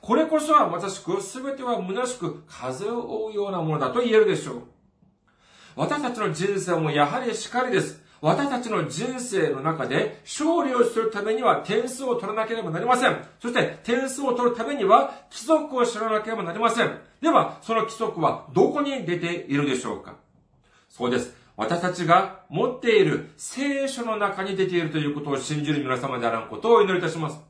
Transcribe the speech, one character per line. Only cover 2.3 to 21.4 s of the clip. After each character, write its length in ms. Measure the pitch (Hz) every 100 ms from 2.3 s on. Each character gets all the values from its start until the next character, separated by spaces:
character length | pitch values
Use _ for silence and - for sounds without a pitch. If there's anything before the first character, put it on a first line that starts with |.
| 147 -
風 400 | - 127 131 208
を 380 | 240 - 220 220
追 20 |
う 40 |
よ 140 | 208 202
う 40 |
な 100 | 185
も 140 | 156 151
の 40 |
だ 120 | 127
と 100 | 240
言 80 | 240
え 20 | 220
る 80 | 196
で 100 | 175
し 100 | 139
ょ 40 | 120
う。 80 | - _ _ _ _ _ _ _ _ - - -
私 240 | 151 294
た 100 | 262
ち 60 | 233
の 160 | 196
人 260 | 151 196 196
生 220 | 175 165
も 100 | 156
や 140 | 143 143
は 180 | 240
り 100 | 240
し 140 | 196 -
か 140 | 240
り 80 | 262
で 80 | 185
す。 240 | - - _ _
私 280 | 151 226 285
た 100 | 247
ち 100 | 240
の 200 | 196 151
人 280 | - 254 254
生 260 | 240 190 151
の 100 | 120
中 260 | 156 151 127
で 320 | 143 - - -
勝 420 | - 311 339 277
利 80 | 247
を 80 |
す 160 | - 220
る 100 | 226
た 120 | 208
め 120 | 214
に 80 | 220
は 220 | 240 165 -
点 220 | 220 254
数 160 | 247
を 120 | 262 233
取 120 | 196
ら 60 |
な 120 | 208 220
け 80 |
れ 80 | 226
ば 80 | 180
な 80 | 165
り 80 | 233
ま 120 | 254
せ 100 | 254
ん。 100 | 151 - _
そ 60 | 240
し 60 |
て 260 | 240 - -
点 260 | - 240 269
数 140 | 269
を 100 | 269
取 160 | 247 247
る 80 | 226
た 80 | 240
め 100 | 285
に 80 |
は 300 | 190 240 277 - -
規 140 | - 254
則 280 | 311 294 262
を 80 | 240
知 120 | -
ら 140 | 226
な 80 | 214
け 120 | 220
れ 40 | 226
ば 80 |
な 80 | 170
り 80 | 196
ま 100 | 233
せ 140 | 226
ん。 160 | 170 - - _
で 80 | 320
は、 300 | 269 143 -
そ 120 | -
の 100 | 196
規 100 | -
則 260 | - 220 175
は 280 | 147 - -
ど 220 | 139 277
こ 80 | 294
に 240 | 285 262 170
出 120 | 170
て 260 | 170 175 -
い 80 | 139
る 100 | 139
で 80 | 123
し 80 | 113
ょ 100 | 101
う 80 |
か？ 120 | 92 87 _ _ _ _ _ _ _
そ 180 | - 123
う 20 |
で 100 | 127
す。 140 | - -